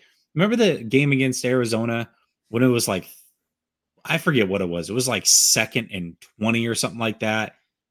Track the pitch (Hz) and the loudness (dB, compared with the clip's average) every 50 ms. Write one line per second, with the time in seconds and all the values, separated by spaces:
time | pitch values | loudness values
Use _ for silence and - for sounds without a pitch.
0 | _ _ _ _ _ _ - 151 180 208 240 233 226 190 143 - 117 110 123 135 | _ _ _ _ _ _ -2 -2 0 0 2 2 2 2 2 0 -4 2 2 2
1 | 143 143 139 131 135 131 123 - - 123 127 127 120 110 113 110 113 117 117 117 | 4 4 2 2 2 0 -2 -2 -2 0 2 2 2 0 0 -2 0 0 -2 -4
2 | 117 - _ _ _ _ _ _ _ - 110 117 127 127 123 117 - 113 98 90 | -4 -6 _ _ _ _ _ _ _ -6 0 2 4 4 4 2 0 0 -2 -4
3 | 85 - - - _ _ _ _ _ _ _ _ _ _ _ _ _ _ _ _ | -4 -10 -20 -20 _ _ _ _ _ _ _ _ _ _ _ _ _ _ _ _
4 | - - 151 165 - 180 151 120 104 92 95 98 95 87 85 85 82 92 104 123 | -6 -4 -4 -2 0 0 2 2 2 2 0 -2 -2 -2 -4 -6 -6 -4 -4 -4
5 | 127 127 117 95 - - - - - - - 113 110 - - 123 117 - 107 95 | -2 -2 -2 -2 2 2 4 4 4 4 2 2 0 0 -2 -4 -4 -4 -8 -8
6 | 87 85 82 _ - _ _ - 104 113 113 117 117 117 113 - - 123 - 117 | -8 -8 -12 _ -20 _ _ -4 -2 0 0 0 0 -2 -2 -2 -4 -6 -4 -4
7 | 117 113 107 - 113 107 107 110 107 - _ _ _ _ _ _ _ _ | -4 -4 -4 -4 -4 -2 -2 -2 -4 -6 _ _ _ _ _ _ _ _